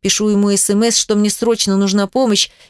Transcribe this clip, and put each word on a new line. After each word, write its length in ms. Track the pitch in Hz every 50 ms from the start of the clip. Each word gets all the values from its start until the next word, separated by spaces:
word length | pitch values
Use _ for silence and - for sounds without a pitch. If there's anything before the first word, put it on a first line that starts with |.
Пишу 260 | - 196 - - 214 214
ему 220 | 208 202 202 202
С 180 | 202 196 - -
М 140 | 202 208
С, 140 | 226 233 226
что 180 | - - - 214
мне 160 | 208 208 208
срочно 460 | - - 233 226 233 220 - 202 196
нужна 320 | 190 202 196 190 208 202 190
помощь 420 | _ 262 262 233 208 196 - - _ _ -